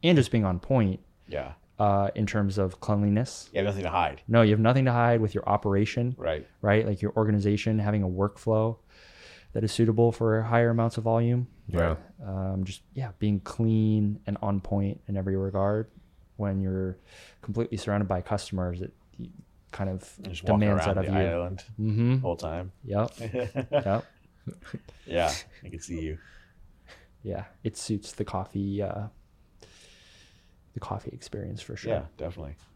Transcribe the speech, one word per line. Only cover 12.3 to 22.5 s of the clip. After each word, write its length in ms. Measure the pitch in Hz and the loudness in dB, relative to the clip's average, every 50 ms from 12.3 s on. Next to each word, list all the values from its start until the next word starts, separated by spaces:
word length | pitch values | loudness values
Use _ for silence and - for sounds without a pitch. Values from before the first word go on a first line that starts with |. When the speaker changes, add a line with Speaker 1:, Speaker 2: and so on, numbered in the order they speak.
| 95 98 95 95 95 95 95 | -6 -4 -4 -2 -2 -4 -4
Speaker 1:
just, 160 | 92 101 - _ _ - | -4 -6 -14 _ _ -10
yeah, 180 | 135 131 113 98 _ | -8 -8 -8 -6 _
being 200 | - 107 104 98 | 0 0 0 0
clean 800 | - - - - 117 113 113 110 110 107 107 107 104 104 104 - - - | -2 -8 -4 0 2 2 4 4 4 4 4 4 2 0 -2 -4 -6 -8
and 100 | 101 - | -6 -4
on 180 | - 107 101 98 | -2 -2 -2 -2
point 420 | 95 - 101 98 101 98 101 - - - | -2 -2 -2 -2 -2 -2 -4 -6 -8 -6
in 80 | 101 98 | -6 -4
every 200 | 92 98 95 95 | -2 -2 -2 0
regard. 500 | 95 98 95 98 98 101 104 107 113 - _ - - _ _ _ - _ _ - | -2 -2 0 0 0 2 0 0 -2 -6 _ -20 -20 _ _ _ -20 _ _ -4
When 240 | 107 101 95 95 | -4 -2 0 0
you're 360 | 95 95 95 95 95 92 92 - - - - - - - - _ | 0 0 -2 -2 -2 -4 -6 -8 -14 -20 -20 -20 -20 -20 -20 _
completely 360 | - - 101 113 117 - - 98 | -10 -6 -2 -2 -2 -2 -4 -6
surrounded 300 | - - 101 104 107 92 | -4 -2 0 0 0 0
by 140 | 98 90 | -2 -4
customers, 600 | 87 - 107 101 - - - 92 90 90 87 87 | -2 -4 -4 -4 -4 -4 -4 -4 -4 -4 -4 -6
it, 120 | 95 - - _ _ _ _ - | -8 -10 -12 _ _ _ _ -16
it 100 | - - - - - _ _ - _ _ | -16 -16 -16 -20 -20 _ _ -20 _ _
kind 180 | - - 98 95 | -8 -6 -6 -4
of 200 | 92 92 - - - - | -4 -6 -10 -14 -20 -16
Speaker 2:
And 120 | 98 98 | -12 -12
just 140 | 90 82 - | -12 -6 2
walking 160 | - 107 104 | 4 4 4
Speaker 1:
demands 240 | 107 104 101 95 80 | 6 4 4 2 2
Speaker 2:
around 100 | 80 95 | 2 0
Speaker 1:
that 100 | 95 92 95 | 0 0 0
of 60 | 95 | 0
Speaker 2:
the 60 | 95 | 0
Speaker 1:
you. 60 | 95 87 | 2 2
Speaker 2:
island 360 | 82 85 87 90 95 92 - - 107 - | 0 -2 -4 -4 -6 -10 -14 -16 -8 -4
Speaker 1:
Mm-hmm. 340 | 107 110 104 107 117 120 127 | -2 0 2 2 2 4 2
Speaker 2:
the 40 | 131 | 2
whole 180 | 127 95 85 - | 0 -2 -4 -4
time. 340 | - 80 | -4 -6